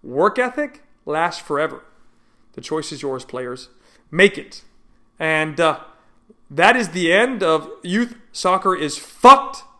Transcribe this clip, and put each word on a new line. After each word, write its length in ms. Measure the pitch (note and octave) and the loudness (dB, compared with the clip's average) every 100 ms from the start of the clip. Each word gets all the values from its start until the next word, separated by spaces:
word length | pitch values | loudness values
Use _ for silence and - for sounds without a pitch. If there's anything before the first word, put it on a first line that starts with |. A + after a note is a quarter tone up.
Work 360 | - B2+ G3 B3+ | -6 0 0 2
ethic 440 | B3 C4+ D4 - _ _ - | -4 -4 -8 -10 _ _ -8
lasts 340 | D3+ E3+ - | -4 -4 -4
forever. 420 | - D3 D#3 C3+ - _ - _ _ _ _ | -6 -4 -4 -6 -20 _ -20 _ _ _ _
The 60 | - | -18
choice 300 | - D#3 D3+ | -8 -6 -6
is 120 | C#3+ | -10
yours, 220 | C#3+ C3 | -8 -8
players. 440 | - B2 B2 B2+ - _ _ _ _ | -10 -10 -10 -12 -18 _ _ _ _
Make 260 | D#3+ G3+ F3 | 2 2 2
it. 260 | - - - _ _ _ _ _ | -16 -20 -20 _ _ _ _ _
And, 420 | D#3+ D#3 D#3 D3 | -2 -2 -2 0
uh, 200 | D#3+ D3 - _ _ _ _ _ _ | 0 0 -12 _ _ _ _ _ _
that 260 | C#3+ F#3 B3+ | 4 4 4
is 120 | F#3+ | -2
the 240 | E3+ E3+ | -2 2
end 300 | F#3+ B3 A#3+ | 2 2 0
of 280 | F3+ D#3+ A3+ A4 | 0 0 -2 -16
Youth 340 | F3 G3+ A#3+ - - | -4 -2 -4 -8 -18
Soccer 420 | - F#3 F#3 F#3+ | -4 0 0 0
is 240 | F#3 D3 - | -2 -4 -8
Fucked 640 | - - A#3+ C4+ - - - | -14 6 8 8 4 -14 -20